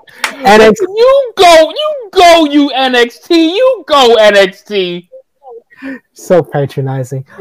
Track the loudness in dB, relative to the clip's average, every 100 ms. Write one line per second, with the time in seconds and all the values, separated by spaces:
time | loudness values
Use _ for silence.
0 | _ -14 -12 -4 2 4 4 2 -2 0
1 | 2 2 0 0 4 4 2 -2 -8 -8
2 | -6 2 4 4 2 0 -2 -2 -2 0
3 | -2 -4 -2 0 0 0 -2 -2 -2 0
4 | 2 2 2 2 0 -4 -10 -6 -6 -8
5 | -16 -20 _ _ -20 -20 _ _ -18 -18
6 | _ -12 -2 -2 0 -6 -6 -8 -8 -8
7 | -10 -12 -14 -16